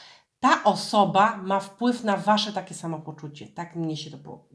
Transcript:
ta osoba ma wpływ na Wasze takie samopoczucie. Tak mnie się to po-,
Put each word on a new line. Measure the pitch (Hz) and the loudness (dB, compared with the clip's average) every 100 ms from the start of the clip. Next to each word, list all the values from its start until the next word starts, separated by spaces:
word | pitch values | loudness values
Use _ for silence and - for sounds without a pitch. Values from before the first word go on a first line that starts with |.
| - - _ _ | -20 -20 _ _
ta | 262 339 | 2 4
osoba | 214 180 - 214 185 190 214 202 | 4 2 2 2 4 6 4 2
ma | 190 196 | -2 -2
wpływ | 190 - 240 240 | -4 -2 -2 0
na | 220 190 | 0 0
Wasze | 180 214 208 | 2 2 0
takie | 196 185 | -6 -8
samopoczucie. | 170 165 160 160 151 151 147 - | -10 -8 -8 -10 -12 -14 -14 -16
Tak | - 170 170 | -14 -10 -6
mnie | 160 147 | -4 -6
się | - | -10
to | 139 | -16
po-, | - - _ | -16 -20 _